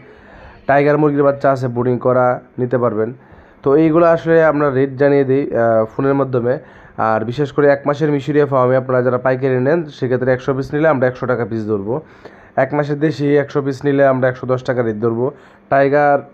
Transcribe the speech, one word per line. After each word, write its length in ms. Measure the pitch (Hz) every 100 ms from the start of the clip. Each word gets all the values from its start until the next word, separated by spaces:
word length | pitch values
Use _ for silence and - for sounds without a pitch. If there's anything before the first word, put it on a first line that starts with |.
| - - - - - - -
টাইগার 300 | 139 147 147
মুরগির 260 | 151 143
বাচ্চা 280 | 139 139 143
আছে 160 | 135 127
ব্রুডিং 300 | 120 123 123
করা, 420 | 127 123 123 127 - -
নিতে 180 | 123 127
পারবেন। 360 | 120 107 110 127 - - - -
তো 120 | 139 147
এইগুলো 300 | 160 156 170
আসলে 380 | 165 165 165
আমরা 280 | 160 147 147
রেট 260 | 131 135 131
জানিয়ে 260 | 143 143
দিই, 320 | 131 135 147 117
আহ, 300 | 117 113 110
ফোনের 280 | - 135
মাধ্যমে। 460 | 139 131 127 117 143 - - - -
আর 280 | 110 110 110
বিশেষ 260 | 123 139
করে 160 | - 143
এক 140 | 139 143
মাসের 260 | 139 156
মিশরীয় 340 | 143 131 147 143
ফার্মে 300 | 135 127 131
আপনারা 260 | 127 127
যারা 160 | 127 123
পাইকারি 420 | 131 131 131 127
নেন, 260 | 131 170 151
সেক্ষেত্রে 460 | - 127 123 127
একশো 220 | 127 135
পিস 200 | 135 135
নিলে 140 | 147 160
আমরা 200 | 139 127
একশো 180 | 127 123
টাকা 200 | 120 110
পিস 220 | 113 107
ধরবো। 340 | 104 98 139 - - - - - -
এক 180 | 131
মাসের 260 | 147 147 147
দেশি 380 | 156 135 143 147
একশো 240 | 135 151
পিস 240 | 139 127 143
নিলে 220 | 139 139
আমরা 220 | 131 127
একশো 180 | 123 123
দশ 160 | 127
টাকা 180 | 127 123
রেট 140 | 113 104
ধরবো। 360 | 117 113 131 143 - - -
টাইগার, 500 | 139 139 143 147 143 -